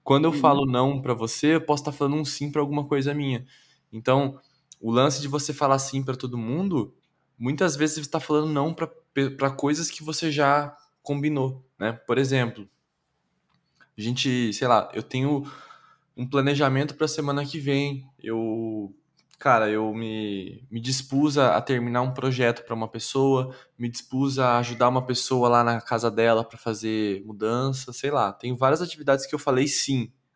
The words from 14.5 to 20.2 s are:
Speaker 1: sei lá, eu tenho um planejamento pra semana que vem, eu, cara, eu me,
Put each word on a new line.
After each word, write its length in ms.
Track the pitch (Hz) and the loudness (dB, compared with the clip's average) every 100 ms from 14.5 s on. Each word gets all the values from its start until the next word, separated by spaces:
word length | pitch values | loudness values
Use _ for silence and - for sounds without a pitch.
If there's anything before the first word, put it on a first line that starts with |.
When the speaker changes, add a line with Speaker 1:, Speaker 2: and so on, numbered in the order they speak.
Speaker 1:
sei 140 | 104 127 | 0 4
lá, 220 | 110 - | 4 2
eu 100 | 110 | -4
tenho 400 | - 127 135 143 139 - - - _ _ _ - | -6 -2 0 -2 -4 -14 -20 -20 _ _ _ -12
um 100 | 127 | -4
planejamento 680 | 139 135 143 143 131 147 - | 0 2 2 2 2 -2 -2
pra 120 | 156 | -4
semana 380 | 156 143 143 139 | -2 -4 -4 -4
que 140 | 165 | -6
vem, 480 | 139 139 143 139 131 _ | -2 0 -2 -6 -12 _
eu, 720 | 110 113 113 113 113 107 101 - _ _ _ - | -6 -4 -4 -4 -6 -6 -10 -14 _ _ _ -4
cara, 300 | 143 117 107 | 4 4 4
eu 240 | 107 110 | 2 0
me, 720 | 107 113 110 | -4 -6 -4